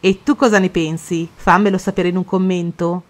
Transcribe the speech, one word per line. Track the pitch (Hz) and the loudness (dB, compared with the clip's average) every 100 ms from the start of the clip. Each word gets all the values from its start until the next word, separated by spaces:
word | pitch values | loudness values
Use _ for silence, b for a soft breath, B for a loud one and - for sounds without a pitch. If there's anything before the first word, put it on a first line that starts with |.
| 185 | 0
E | 190 | 0
tu | - 285 | 0 2
cosa | 254 208 | 4 4
ne | 185 | 2
pensi? | 190 160 160 - 170 165 | 0 -4 -6 -4 -6 -6
Fammelo | - - 175 202 190 | -6 2 2 4 0
sapere | 196 196 180 | -4 -2 -2
in | 180 | -2
un | 180 | -2
commento. | 190 185 180 175 170 170 180 - | -2 0 -2 -4 -4 -4 -4 -8